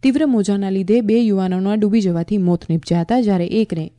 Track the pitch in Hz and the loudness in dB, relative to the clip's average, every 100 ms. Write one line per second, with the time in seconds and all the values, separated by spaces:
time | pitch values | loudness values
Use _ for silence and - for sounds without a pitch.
0 | 262 269 302 233 196 202 196 190 190 233 | 2 2 2 2 0 -2 -2 -4 0 0
1 | 208 226 226 196 185 185 190 214 208 220 | 2 2 2 0 0 -2 -2 0 0 2
2 | 190 170 170 208 175 175 - 165 - 170 | 0 -2 -2 0 0 0 -2 -4 -2 -2
3 | 165 247 220 190 170 214 214 165 156 | 0 0 2 0 0 -2 -2 -4 -8